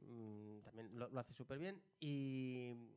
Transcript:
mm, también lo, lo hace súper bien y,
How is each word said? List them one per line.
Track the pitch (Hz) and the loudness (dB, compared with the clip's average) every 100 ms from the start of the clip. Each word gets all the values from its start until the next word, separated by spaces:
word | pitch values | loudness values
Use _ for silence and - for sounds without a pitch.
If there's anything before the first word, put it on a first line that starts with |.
| - | -6
mm, | 117 110 104 107 107 | -4 -2 -4 -4 -6
también | 107 110 113 117 | -8 -8 -6 -2
lo, | 120 | 0
lo | 127 | 0
hace | 120 | 0
súper | - 123 135 | -4 -2 0
bien | 180 196 - - | 0 -2 -8 -2
y, | 147 143 135 131 131 127 123 120 117 | 2 4 4 4 4 4 0 -2 -6